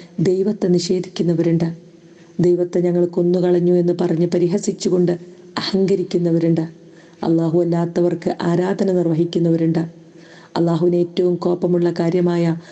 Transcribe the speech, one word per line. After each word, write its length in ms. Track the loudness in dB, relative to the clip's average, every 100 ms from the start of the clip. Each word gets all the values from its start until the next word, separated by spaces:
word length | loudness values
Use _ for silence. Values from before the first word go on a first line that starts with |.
| -10 -2
ദൈവത്തെ 460 | 0 0 0 0 0
നിഷേധിക്കുന്നവരുണ്ട്. 1000 | 0 0 -2 -4 -4 0 0 2 0 -2 -6 -16 -20 -20 -20 -10 0
ദൈവത്തെ 400 | 2 2 0 0
ഞങ്ങൾ 240 | 0 2 0
കൊന്നുകളഞ്ഞു 680 | 0 0 2 2 2 2
എന്ന് 200 | 2 2
പറഞ്ഞ് 320 | 0 0 0 0
പരിഹസിച്ചുകൊണ്ട് 880 | 0 0 0 -4 -4 0 2 0 -2 -8 -20 -14 -10
അഹങ്കരിക്കുന്നവരുണ്ട്. 1080 | -4 0 2 0 0 -2 0 2 2 0 -2 -8 -20 -20 -20 -6
അല്ലാഹു 340 | -2 0 2 0
അല്ലാത്തവർക്ക് 720 | 0 0 -2 0 0 0 -4 -4
ആരാധന 460 | -2 0 0 0 0
നിർവഹിക്കുന്നവരുണ്ട്. 880 | 0 2 0 0 0 2 2 2 0 -4 -10 -20 -20 -20 -20 -8 -2
അല്ലാഹുവിന് 400 | 0 0 0 0
ഏറ്റവും 380 | 0 0 0 0
കോപമുള്ള 520 | -2 -2 0 0 0
കാര്യമായ 520 | 0 0 0 0 0 0 -2 -8